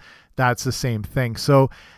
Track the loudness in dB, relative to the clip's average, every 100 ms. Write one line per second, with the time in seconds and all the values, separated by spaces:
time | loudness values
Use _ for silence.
0 | -10 -20 _ -2 0 0 -4 -4 -4 -4
1 | -6 -4 -4 -4 2 4 4 -2 -20